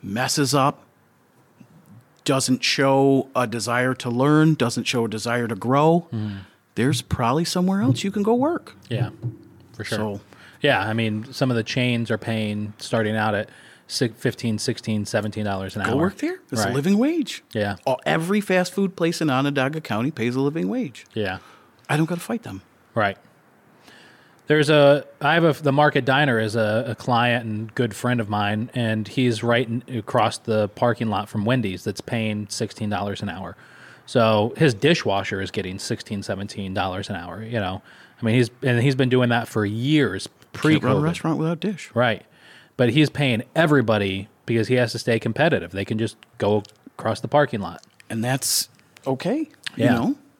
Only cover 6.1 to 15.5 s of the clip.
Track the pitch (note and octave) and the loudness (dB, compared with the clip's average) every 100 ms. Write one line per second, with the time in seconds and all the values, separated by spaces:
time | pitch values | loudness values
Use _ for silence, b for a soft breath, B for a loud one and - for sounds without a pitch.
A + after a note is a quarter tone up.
6.1 | A2+ G#2+ G2 F#2+ B _ - B2 A#2+ - | -6 -6 -8 -14 B _ -2 0 0 -4
7.1 | - A#2 C#3+ E3+ F3+ F3+ G3 A3+ - G3 | -2 0 2 0 0 0 2 2 0 0
8.1 | G3+ G3+ A#3+ C#4+ F4 - - - A#2 A#2+ | -2 0 2 2 -2 -8 -20 -6 -4 -4
9.1 | - B2 - - - - - G#2 G#2+ G#2+ | -4 -10 -10 -20 -20 -20 -14 -6 -4 -4
10.1 | G2+ - B B B C#3+ A2+ G2+ A2 A2+ | -6 -14 B B B 2 2 2 0 0
11.1 | G#2+ B2 - C3 A#2 A2 - B2 A#2+ A#2 | -2 -8 -2 0 0 -2 0 0 0 -2
12.1 | A2 - A2+ G#2+ G#2 G#2 - - A#2 G#2+ | -4 -2 -4 -2 -4 -8 -10 -4 0 0
13.1 | A2 G#2+ G#2 G#2+ B B B _ - A#2+ | 0 0 -2 -6 B B B _ -4 -4
14.1 | A2 C3 - A#2+ G#2+ - A2+ - G#2+ G2 | -2 -4 -4 -4 -4 -4 -6 -4 -4 -2
15.1 | A2 G#2+ G#2+ G#2 | -4 -4 -6 -4